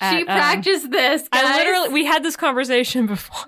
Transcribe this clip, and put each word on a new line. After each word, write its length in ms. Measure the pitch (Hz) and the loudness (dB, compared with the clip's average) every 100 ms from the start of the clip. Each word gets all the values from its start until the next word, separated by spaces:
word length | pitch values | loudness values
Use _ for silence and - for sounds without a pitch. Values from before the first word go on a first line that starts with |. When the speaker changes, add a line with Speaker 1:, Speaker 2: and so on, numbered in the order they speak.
Speaker 1:
She 40 | 190 | -2
Speaker 2:
At, 120 | 180 | 0
um, 40 | 339 | 0
Speaker 1:
practiced 640 | 196 294 - 381 381 262 | 0 2 0 0 -2 0
this, 380 | 381 262 302 - | 0 2 0 0
Speaker 2:
I 120 | 254 | 0
Speaker 1:
guys. 120 | 262 277 | 2 2
Speaker 2:
literally, 320 | 349 370 311 | 2 0 0
we 160 | 294 294 | 0 2
had 180 | 311 | 0
this 120 | 311 - | 0 -2
conversation 720 | 311 254 254 254 247 254 214 | -2 0 0 0 0 0 0
<laughs> 60 | |
before. 320 | 202 - - | -2 -8 -14